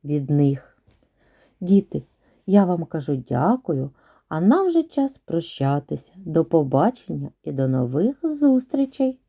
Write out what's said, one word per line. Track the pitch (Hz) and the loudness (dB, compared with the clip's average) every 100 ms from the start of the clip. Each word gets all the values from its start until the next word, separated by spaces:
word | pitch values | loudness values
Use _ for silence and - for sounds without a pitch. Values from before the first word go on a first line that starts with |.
від | 143 147 139 | -4 -4 0
них. | 147 143 139 - _ _ _ _ _ _ _ _ _ | 2 4 2 -10 _ _ _ _ _ _ _ _ _
Діти, | 180 196 190 147 - _ _ _ - | 2 2 2 -10 -10 _ _ _ 0
я | 202 185 | 2 2
вам | 175 160 | 0 -4
кажу | 160 139 139 | -8 -4 -6
дякую, | 127 123 160 254 - 143 139 _ _ _ _ | -4 -2 0 -2 -2 -4 -6 _ _ _ _
а | 156 | -2
нам | 185 330 381 | 2 2 2
вже | 330 | 0
час | 320 - 269 269 - | -2 -4 -4 -6 -6
прощатися. | 165 165 - 139 143 139 143 - - | -6 -6 -4 -2 -2 -4 -12 -12 -18
До | 185 156 165 | -4 -2 2
побачення | 165 139 135 190 254 - 151 143 _ | 0 2 2 2 0 -10 -10 -10 _
і | - | -8
до | 139 131 | -2 0
нових | 131 123 131 214 285 | 0 0 0 -2 -2
зустрічей! | 330 294 285 262 254 269 269 - 262 254 | -6 2 2 2 0 -4 -4 -2 -4 -4